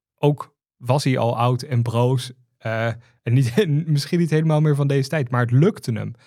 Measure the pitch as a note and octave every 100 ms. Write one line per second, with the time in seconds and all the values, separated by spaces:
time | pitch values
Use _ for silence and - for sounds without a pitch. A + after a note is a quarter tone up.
0 | _ _ D3 D3+ - _ _ _ B2 C#3
1 | C#3+ B2+ A#2 A2+ A#2+ B2 - A#2+ A#2 A#2
2 | B2 C3 - - _ _ A2+ A2 A2+ A2+
3 | - _ - B2+ B2 F#3+ F#3+ C#3+ E3 D3
4 | - F3 E3+ D#3 D#3+ D3+ D#3 C#3+ C#3+ C#3
5 | C3 D#3+ B2 B2 A#2+ B2 F3 G#3+ - A2
6 | G#2 A2+